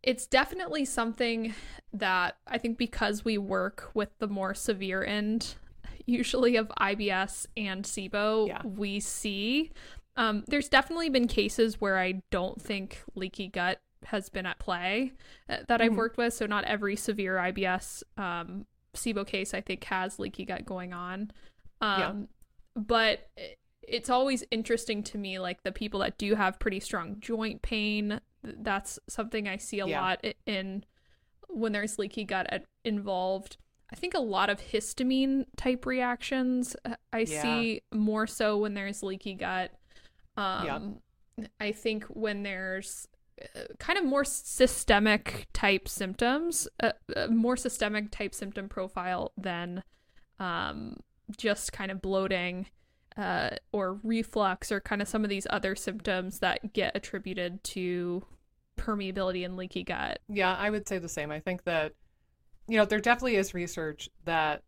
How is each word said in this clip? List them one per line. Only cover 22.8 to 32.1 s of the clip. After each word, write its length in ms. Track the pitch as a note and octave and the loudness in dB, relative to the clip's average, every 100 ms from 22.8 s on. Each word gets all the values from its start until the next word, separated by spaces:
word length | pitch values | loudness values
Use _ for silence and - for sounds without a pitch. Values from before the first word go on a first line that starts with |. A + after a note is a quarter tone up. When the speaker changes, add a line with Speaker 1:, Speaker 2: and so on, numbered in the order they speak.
| G#3+ A#3 A3 - - - | 2 6 6 2 -4 -14
Speaker 1:
i-, 200 | F3+ - _ _ | -14 -14 _ _
it's 260 | - A#3 A#3 | -6 -4 2
always 340 | B3 C4+ B3+ - | 4 4 2 0
interesting 500 | A3 A3 A#3 A3+ G#3+ | -2 0 0 0 -4
to 140 | G#3 G#3 | -4 -6
me, 220 | G3 F#3+ | -6 -4
like, 240 | F3+ F#3 | -4 -4
the 80 | F#3 | -6
people 280 | G3 G#3 G3+ | -4 -4 0
that 180 | G3 - | 0 0
do 180 | G3+ G#3 | 0 4
have 240 | F#3+ G3 | 4 2
pretty 180 | A3 F#3+ | 0 0
strong 400 | - G3+ E3+ G#3 | -2 -4 -4 -8
joint 440 | - A3+ A3 A3 | -4 -2 -2 -2
pain. 580 | - G#3+ G#3 G#3 G#3 G#3+ _ _ | -2 0 2 0 0 -2 _ _
Th-, 120 | A#3+ - | -14 -6
that's 400 | A3 G3 G3+ - - | -2 -2 -4 -12 -8
something 400 | - A3 A3 G3+ | -4 -2 -2 -2
I 80 | G3 | -6
see 240 | - G3+ | -4 -2
a 60 | F#3+ | 0
Speaker 2:
Yeah. 140 | D3+ | 0
Speaker 1:
lot 200 | F#3 F#3 | 2 0
i-, 120 | A3 - | -2 -6
in 400 | - G3+ F#3+ G3 - _ _ _ _ _ - | -4 -4 -4 -6 -10 _ _ _ _ _ -10
when 240 | D#4+ A3+ | -2 0
there's 260 | G#3 G#3+ - | 0 -2 -2
leaky 260 | G#3 | -4